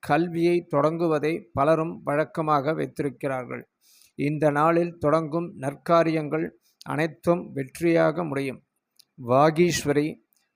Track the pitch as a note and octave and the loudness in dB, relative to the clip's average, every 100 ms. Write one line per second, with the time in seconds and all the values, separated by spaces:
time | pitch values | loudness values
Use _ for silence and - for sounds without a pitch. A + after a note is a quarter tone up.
0 | - D3 F3 E3 E3+ F3 - C#3 D3+ E3 | 0 0 0 0 2 0 0 0 0 0
1 | E3+ D3+ D3+ E3 - C3 C#3+ D#3+ D#3+ F#3 | 0 0 -2 -4 -6 0 2 2 0 -6
2 | - C#3+ D3+ - D#3 D3 C3 D#3+ C3+ - | -4 -2 -2 -4 0 0 0 -2 -4 -4
3 | C#3+ B2 C#3+ C3 B2 B2 - _ _ _ | -6 -6 -6 -6 -8 -12 -14 _ _ _
4 | _ - C#3+ D3+ D3+ C#3+ D#3+ E3+ F3 E3+ | _ -6 -4 0 2 2 2 2 0 -2
5 | D3 D#3+ D#3 E3 F3 - C3 C#3 - E3+ | 0 0 0 -4 -6 -8 -8 -6 2 2
6 | E3 D#3+ D3 D#3 E3+ - _ _ - C#3 | 4 0 -2 -4 -6 -10 _ _ -8 -2
7 | E3 - - F3 - C3+ C3+ - E3+ E3 | -4 -2 0 0 -2 -8 -10 -2 0 2
8 | D#3+ D#3 E3 C#3 C3+ A#2+ _ _ _ _ | 2 0 -4 -4 -6 -8 _ _ _ _
9 | _ - A#2+ C3 D#3 D#3 F3 - D3 C#3+ | _ -10 2 4 4 4 2 2 0 0
10 | D3+ - _ _ _ | 0 -4 _ _ _